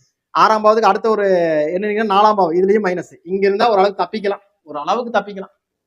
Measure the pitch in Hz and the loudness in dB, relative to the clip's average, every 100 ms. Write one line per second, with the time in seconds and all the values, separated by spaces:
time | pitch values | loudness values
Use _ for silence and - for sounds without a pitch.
0 | _ _ _ 156 185 214 208 220 220 196 | _ _ _ 0 2 4 2 2 2 0
1 | 226 214 202 185 170 156 151 180 208 208 | 0 0 0 2 2 0 -2 -2 -4 -2
2 | 220 190 214 208 180 170 190 214 196 180 | 0 2 2 2 0 0 2 2 0 -4
3 | 156 135 165 190 196 196 233 202 202 202 | -8 -18 -8 -2 0 2 2 2 0 0
4 | 175 220 196 196 _ _ 156 147 147 208 | -6 -4 -6 -6 _ _ -14 -10 -4 -4
5 | 240 226 196 196 185 _ _ _ | -2 -4 -4 -12 -16 _ _ _